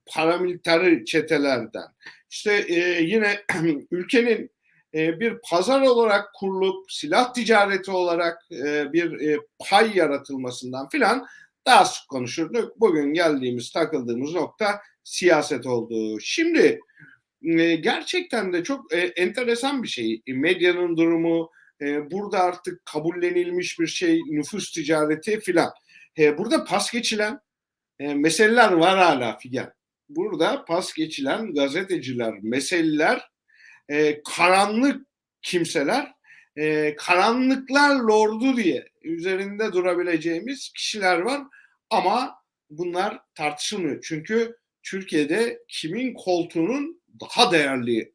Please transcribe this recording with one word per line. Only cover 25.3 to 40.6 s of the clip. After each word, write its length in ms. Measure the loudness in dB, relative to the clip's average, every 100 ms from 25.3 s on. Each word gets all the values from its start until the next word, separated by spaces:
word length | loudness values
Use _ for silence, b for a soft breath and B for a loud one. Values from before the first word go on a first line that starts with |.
| -4
filan. 340 | 0 2 0 b b b b 2
E, 200 | 4 4
burada 260 | 0 0
pas 280 | 0 -2 -2
geçilen, 480 | -2 -2 -2 -2 -4 _ _ _ _ _ -10
e, 140 | -4
meseleler 580 | 0 2 4 6 6 6
var 260 | 6 6 6
hala 400 | 4 4 -2 -6
Figen. 360 | -8 -8 -8 _ _ _ _
Burada 560 | -6 -4 0 0 0 -2
pas 280 | -4 -4
geçilen 600 | -6 -6 -4 -4 -4 -2
gazeteciler, 800 | -2 0 -2 -4 -6 -4 -4 -4 -6
meseleler, 880 | -4 -4 -2 0 0 2 2 0 -4 _ _ b b b -4
e, 320 | 0 2 0 -6 2
karanlık 720 | 4 4 4 2 0 0 -8 _ _ _
kimseler, 720 | -4 -2 0 0 0 0 -2 -12 b b b -4
e, 400 | -2 0 -2 -4
karanlıklar 1000 | 0 2 4 2 2 0 0 4 4 4
lordu 640 | 4 4 4 2 0 2
diye 280 | 0 -2 -6 _
üzerinde 720 | -10 -6 -4 -4 -4 -4 -2
durabileceğimiz 960 | 0 0 0 0 -2 -2 -4 -6 -10